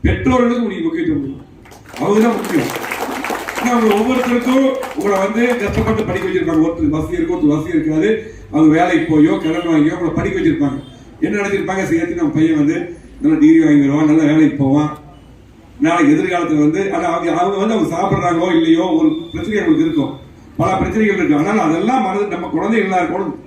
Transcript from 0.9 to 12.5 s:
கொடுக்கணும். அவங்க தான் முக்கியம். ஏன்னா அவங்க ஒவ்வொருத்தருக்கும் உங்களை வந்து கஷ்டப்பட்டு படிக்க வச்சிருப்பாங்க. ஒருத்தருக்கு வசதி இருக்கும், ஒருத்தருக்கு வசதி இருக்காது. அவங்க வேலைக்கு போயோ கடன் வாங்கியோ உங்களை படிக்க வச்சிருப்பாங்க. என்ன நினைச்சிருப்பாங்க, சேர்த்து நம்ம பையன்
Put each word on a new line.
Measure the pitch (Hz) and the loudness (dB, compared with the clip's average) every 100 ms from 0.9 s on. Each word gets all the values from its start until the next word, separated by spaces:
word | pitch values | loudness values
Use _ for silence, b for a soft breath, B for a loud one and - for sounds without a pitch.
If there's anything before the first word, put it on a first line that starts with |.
| 160 156 143 | -4 -4 -4
கொடுக்கணும். | 135 - - - - - - - | -6 -12 -18 -20 -20 -20 -20 -6
அவங்க | 160 214 226 | 0 2 2
தான் | 208 | 0
முக்கியம். | - 170 - - - - - - - - - - | -2 -2 -2 -6 -8 -8 -8 -8 -8 -8 -8 -6
ஏன்னா | 240 233 | -2 2
அவங்க | 220 202 | 2 2
ஒவ்வொருத்தருக்கும் | 240 262 240 240 254 269 262 262 - - | 2 0 0 0 2 2 2 -2 -8 -4
உங்களை | 202 190 196 | -2 0 0
வந்து | 220 247 240 | 0 0 0
கஷ்டப்பட்டு | 202 - 214 214 - | -2 -2 0 -2 -2
படிக்க | - 190 | -4 -2
வச்சிருப்பாங்க. | 165 160 160 156 | -2 0 0 0
ஒருத்தருக்கு | 170 147 156 | 0 -2 -2
வசதி | - 175 | -4 -4
இருக்கும், | 160 160 | -2 0
ஒருத்தருக்கு | 147 151 | 2 0
வசதி | 160 165 | 0 -2
இருக்காது. | 156 156 202 220 B B B | 0 0 0 0 B B B
அவங்க | 151 156 160 | 2 4 4
வேலைக்கு | 180 165 - | 2 0 2
போயோ | 151 156 - | 4 4 2
கடன் | 160 165 170 | -2 -4 0
வாங்கியோ | 156 151 - | 2 2 0
உங்களை | 165 - | -2 -2
படிக்க | - 180 | -2 0
வச்சிருப்பாங்க. | 156 143 143 - - B B - | 0 0 -2 -2 -12 B B -6
என்ன | - 208 | -2 -2
நினைச்சிருப்பாங்க, | 196 196 - 196 151 | -2 -2 -2 -4 0
சேர்த்து | 165 165 170 | -2 -2 -2
நம்ம | 151 151 | -2 2
பையன் | 160 | 2